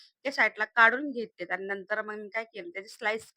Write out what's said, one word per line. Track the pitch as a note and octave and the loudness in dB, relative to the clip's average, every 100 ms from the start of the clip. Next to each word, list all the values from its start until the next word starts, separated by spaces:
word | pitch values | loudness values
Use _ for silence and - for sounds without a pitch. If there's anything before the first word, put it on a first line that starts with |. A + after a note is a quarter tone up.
| - _ | -20 _
ते | - | -6
साईडला | - A3 G#3+ | 2 2 2
काढून | G#3+ - A3+ B3 D4 | -2 6 6 6 -4
घेतलेत | A#3+ A3 - F3 | -6 -8 -8 -6
आणि | F3+ G3 | -6 -4
नंतर | G3 F#3 G#3+ | -8 -4 -6
मग | G#3+ | -4
मी | G#3+ G#3 | -8 -8
काय | G#3 | -8
केलं, | A3+ G#3+ F3 | -8 -12 -12
त्याचे | F#3 G#3 | -12 -14
स्लाइस | - G#3+ A3 - | -6 -4 -4 -6